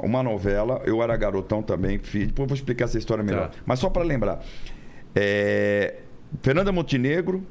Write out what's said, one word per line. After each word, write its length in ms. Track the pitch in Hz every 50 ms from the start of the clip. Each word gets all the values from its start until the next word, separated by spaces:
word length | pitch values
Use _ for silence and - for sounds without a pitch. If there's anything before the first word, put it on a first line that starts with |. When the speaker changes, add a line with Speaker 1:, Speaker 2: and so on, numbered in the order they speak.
| -
Speaker 1:
uma 180 | 98 120 127 127
novela, 580 | 123 107 98 95 101 104 101 107 120 - - -
eu 180 | - 110 113 117
era 140 | 117 117
garotão 480 | 107 107 101 98 95 92 - 107 107 107
também, 340 | - 98 85 95 95 98 98
fiz, 300 | - - - 101 131 135
depois 160 | - - 139
eu 40 | 131
vou 40 | 143
explicar 300 | 131 - - 123 - 123
essa 120 | 120 -
história 280 | 110 110 - 113 107 107
melhor. 240 | 101 101 98 92 80
Speaker 2:
Tá. 80 | - - -
Speaker 1:
Mas 140 | - 127 127
só 100 | - 185
pra 140 | - 180 170
lembrar: 360 | 165 147 123 107 98 85 - - - - - - - - - - - - - - - -
é... 800 | 101 101 101 101 104 101 101 104 104 104 104 104 101 98 - - - - - - - - - - - -
Fernanda 280 | 127 139 175 202 202
Montenegro, 760 | 190 175 160 - 139 127 123 135 151 175 180 185 185 185 190 -